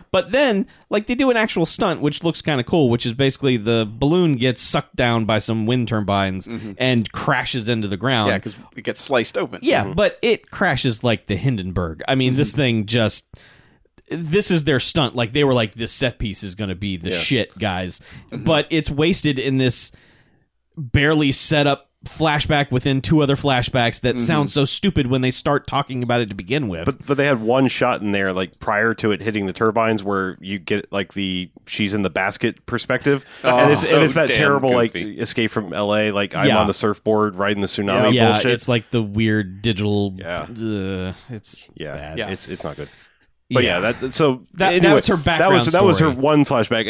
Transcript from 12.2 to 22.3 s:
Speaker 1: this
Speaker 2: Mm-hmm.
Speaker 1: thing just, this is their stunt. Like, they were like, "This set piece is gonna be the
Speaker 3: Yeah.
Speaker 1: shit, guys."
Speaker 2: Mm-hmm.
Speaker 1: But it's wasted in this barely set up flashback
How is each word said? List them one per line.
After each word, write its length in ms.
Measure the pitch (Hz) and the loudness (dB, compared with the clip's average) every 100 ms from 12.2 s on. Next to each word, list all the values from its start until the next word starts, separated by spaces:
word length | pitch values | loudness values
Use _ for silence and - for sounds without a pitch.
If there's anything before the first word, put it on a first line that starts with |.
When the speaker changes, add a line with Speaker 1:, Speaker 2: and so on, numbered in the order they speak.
| 127 131 | 2 2
Speaker 1:
this 160 | 143 | 0
Speaker 2:
Mm-hmm. 60 | - | 2
Speaker 1:
thing 240 | 131 117 104 | 0 0 0
just, 500 | 120 107 - - - - - _ _ _ _ - | 2 2 0 -8 -20 -20 -20 _ _ _ _ -10
this 400 | 160 160 196 208 | -8 0 0 2
is 120 | 170 147 | 2 2
their 140 | 131 | 0
stunt. 360 | - 175 123 123 | 2 0 0 -2
Like, 180 | 117 | -2
they 100 | 143 | 2
were 100 | 143 | 2
like, 200 | 123 107 | 2 0
"This 180 | 113 113 | -4 -4
set 260 | - 127 - | -2 -2 -2
piece 220 | 110 90 | -6 -6
is 120 | 101 90 | -8 -6
gonna 200 | 101 90 | -6 -4
be 200 | 101 92 | -6 -6
the 120 | 90 | -4
Speaker 3:
Yeah. 60 | 90 | -2
Speaker 1:
shit, 400 | - 127 - 92 | 0 0 -2 -4
guys." 400 | 107 92 92 - - - - | -4 -4 -6 -8 -14 -20 -14
Speaker 2:
Mm-hmm. 120 | 120 156 | -6 0
Speaker 1:
But 220 | 151 - | 0 2
it's 200 | 160 151 | -2 -2
wasted 480 | 143 165 190 151 131 | 0 0 2 0 0
in 180 | 123 131 | 0 2
this 340 | 127 - - - _ _ _ _ _ _ _ - | 2 0 -4 -10 _ _ _ _ _ _ _ -14
barely 540 | 123 147 143 156 143 | -4 0 2 4 2
set 360 | 127 - 151 143 | 2 2 2 2
up 180 | 110 _ _ - | 0 _ _ -16
flashback 680 | - 156 | -2 0